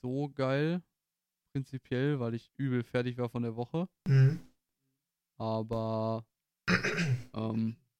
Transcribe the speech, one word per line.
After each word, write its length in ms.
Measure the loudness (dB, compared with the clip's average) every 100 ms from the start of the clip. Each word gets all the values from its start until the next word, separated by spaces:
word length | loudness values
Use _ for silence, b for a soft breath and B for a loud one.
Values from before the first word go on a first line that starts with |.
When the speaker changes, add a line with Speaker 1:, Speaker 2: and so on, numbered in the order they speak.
Speaker 1:
so 280 | -6 -4 -4
geil, 540 | -2 0 2 0 -2 -6 _ _ _ _ _ _
prinzipiell, 680 | -8 -6 -10 -4 0 0 0
weil 140 | -2
ich 180 | -4 -8 -4
übel 260 | 0 0
fertig 360 | 0 -2 -2 -4
war 100 | -4
von 140 | -2
der 140 | -4 -4
Woche. 320 | -4 -4 -6 _ 4
Speaker 2:
Mhm. 320 | 8 8 4 -8 _ _ _ _ _ _ _ _ -8
Speaker 1:
Aber, 840 | -4 -2 -2 -4 -2 -2 -2 -4 -8 _ _ _ 0
Speaker 2:
<clears throat> 680 | 0 0 -2 0 -2 -4
Speaker 1:
ähm, 420 | -6 -2 0 -2 -4 _